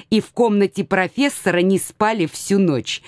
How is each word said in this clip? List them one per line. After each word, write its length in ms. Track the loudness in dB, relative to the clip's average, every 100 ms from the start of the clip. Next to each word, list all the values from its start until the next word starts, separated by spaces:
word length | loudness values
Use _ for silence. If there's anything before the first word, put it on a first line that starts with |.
| -2
и 100 | -2
в 100 | 0
комнате 540 | 0 0 2 0 -2
профессора 720 | -2 -2 -2 0 -2 0 -2 0
не 200 | 2 0
спали 480 | -2 -2 -2 0 -4
всю 320 | -6 -2 2
ночь, 440 | 2 0 -4 -10